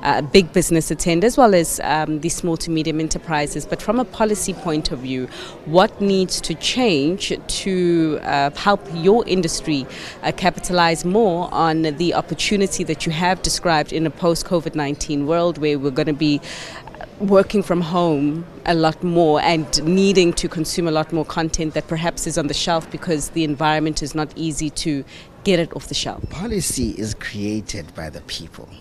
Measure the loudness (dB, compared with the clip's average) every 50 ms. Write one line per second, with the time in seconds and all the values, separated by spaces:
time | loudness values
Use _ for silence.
0 | 0 0 0 0 0 6 6 6 6 6 2 0 2 4 2 2 2 0 -2 -2
1 | 0 2 2 4 4 4 6 6 6 8 8 6 4 2 -2 -4 -2 0 0 0
2 | 0 -2 -4 -2 -2 -4 -4 -2 -2 -2 -2 -2 -2 -2 -2 -2 -2 -2 -2 -2
3 | -2 -2 -4 -6 -4 -2 -2 -2 -2 -2 -4 -8 -6 -6 -6 -6 -2 -2 0 0
4 | 0 -2 0 0 2 2 2 0 -2 -6 -6 -4 -4 -2 -2 0 0 -2 -4 -4
5 | -6 -4 -4 -4 -4 -6 -8 -12 -14 -14 -16 -14 -8 2 4 6 6 4 2 0
6 | 0 2 2 2 2 0 -2 -6 -4 -6 -6 -4 -4 -4 0 2 2 4 4 4
7 | 2 2 0 -2 -4 -4 -6 -6 -6 -8 -8 -4 -2 -2 0 2 2 4 4 4
8 | 2 2 0 -2 -2 0 0 2 2 0 0 0 2 2 2 2 0 -8 -8 0
9 | 4 4 6 6 4 2 0 0 0 0 -2 -4 -2 -2 -2 -2 -2 -6 -10 -14
10 | -14 -14 -14 -6 -4 -4 -4 2 0 0 0 0 -6 -2 2 4 4 4 4 2
11 | 0 0 2 4 4 4 2 0 -2 -4 0 0 2 2 2 2 0 0 0 0
12 | 0 0 0 0 -2 -4 -4 -4 -2 0 2 2 2 0 0 -4 -4 -4 -4 -4
13 | -2 -4 -2 0 2 0 0 0 0 -2 -2 0 0 2 2 2 0 -2 -2 -2
14 | -2 -2 -4 0 0 0 0 0 -2 -2 -2 -2 -2 -2 -4 -4 -4 -4 -4 -6
15 | -4 -4 -2 -2 0 0 0 2 2 0 0 0 0 0 0 0 0 -2 0 0
16 | 0 0 0 0 2 2 2 0 -2 -6 -12 -12 -12 -14 -14 -16 -16 -16 -16 -16
17 | -16 -16 -10 -6 0 4 6 6 6 6 2 0 0 2 0 0 0 0 0 2
18 | 2 2 2 2 2 0 0 -2 -6 -10 -14 -10 -2 0 2 4 4 2 2 0
19 | -2 2 4 4 6 6 6 4 4 4 2 2 0 0 -2 -2 2 2 4 4
20 | 4 6 6 6 4 4 2 0 -4 -4 -4 -4 -4 -4 -2 -2 0 0 0 0
21 | 0 0 -2 -2 -2 -2 -2 -2 -2 -2 0 -2 -2 -2 -2 -4 -4 -2 -4 -2
22 | -2 -2 -2 -2 -6 -4 -2 -2 -2 -2 -2 -2 -2 0 0 -2 -2 -4 -12 -10
23 | -4 -2 -2 -2 -2 -4 -2 -2 0 0 0 0 2 2 2 2 2 0 -2 -2
24 | -6 -4 -4 -4 -4 -4 -6 -6 -6 -4 -4 -4 -6 -6 -6 -4 -4 -2 -2 -4
25 | -4 -8 -14 -20 -20 -20 -20 -6 0 2 2 2 2 0 -6 -12 -10 -8 -6 -6
26 | -4 -6 -6 -8 -10 -10 -8 -8 -6 -4 -4 -2 -2 -2 -2 -2 -4 -4 -4 -4
27 | -6 -6 -6 -8 -10 -10 -8 -6 -4 -4 -4 -4 -6 -6 -10 -10 -10 -12 -12 -12
28 | -12 -12 -12 -14 -12 -10 -10 -10 -10 -14 -16 -18 -20 -20 -20 -20